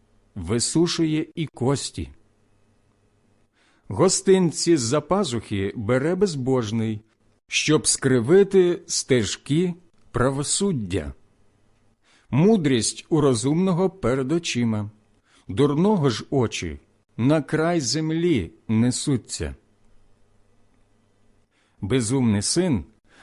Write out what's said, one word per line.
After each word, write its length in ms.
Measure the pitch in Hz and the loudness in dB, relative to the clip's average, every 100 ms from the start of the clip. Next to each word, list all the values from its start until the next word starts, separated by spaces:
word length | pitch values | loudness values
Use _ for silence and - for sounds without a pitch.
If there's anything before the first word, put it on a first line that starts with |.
| _ _ _ 101 | _ _ _ -12
висушує 920 | 85 117 - 160 170 - 160 156 - - | -4 -2 0 0 0 0 -2 -2 -4 -8
і 100 | 147 | -8
кості. 640 | - 123 139 - - 73 - _ _ _ _ _ _ _ _ _ _ _ _ _ _ _ _ - | -4 -2 -2 -6 -10 -12 -14 _ _ _ _ _ _ _ _ _ _ _ _ _ _ _ _ -10
Гостинці 880 | 101 180 - 196 190 170 - 170 160 | 0 2 2 4 4 4 0 2 2
з-за 240 | 113 147 | 2 -2
пазухи 720 | 147 190 170 117 - 101 98 - | 0 -2 0 -4 -4 -4 -4 -4
бере 400 | 104 127 151 185 | -2 0 0 0
безбожний, 840 | 202 143 127 127 107 113 110 104 - _ _ _ _ | 0 -2 0 0 0 -2 -2 -6 -12 _ _ _ _
щоб 400 | - - 156 - | -2 2 2 2
скривити 920 | - 135 127 113 190 196 190 175 170 - | 0 2 2 4 4 6 4 2 0 -6
стежки 840 | - - - 101 - - 151 180 170 _ _ _ | -8 0 0 0 -6 -2 0 0 -4 _ _ _
правосуддя. 1000 | 110 123 135 143 - 196 139 95 90 73 - _ _ _ _ _ _ _ _ _ _ _ | -2 0 -2 -4 -2 -2 -2 -4 -6 -6 -12 _ _ _ _ _ _ _ _ _ _ _
Мудрість 760 | 120 196 220 143 123 - - - | 2 4 4 2 0 -2 -6 -2
у 120 | 160 | 2
розумного 680 | 143 117 131 165 190 170 190 | 2 2 0 0 0 0 -2
перед 420 | 185 113 135 131 | -2 -2 -2 -2
очима, 580 | 170 170 120 117 107 104 - _ _ _ _ - | -4 -2 -2 -2 -2 -6 -12 _ _ _ _ -8
дурного 640 | 98 147 147 196 208 139 | 0 2 2 2 2 0
ж 160 | 107 - | -2 -4
очі 500 | 139 107 - 85 71 _ _ _ - | -2 -2 -4 -10 -12 _ _ _ -2
на 240 | 127 156 | 0 0
край 400 | 135 156 165 175 | 0 -2 0 -2
землі 720 | 123 160 156 160 175 127 80 - - | -2 -4 -4 -2 0 0 -2 -12 -2
несуться. 880 | 110 123 - 151 123 - - 73 69 _ _ _ - _ _ _ _ _ _ _ _ _ _ _ _ _ _ _ _ _ _ | 0 2 0 -2 -4 -4 -8 -8 -10 _ _ _ -20 _ _ _ _ _ _ _ _ _ _ _ _ _ _ _ _ _ _
Безумний 600 | 95 131 110 135 117 101 | -2 0 0 2 2 2
син 440 | - 165 185 104 - _ _ _ | 0 0 0 -2 -4 _ _ _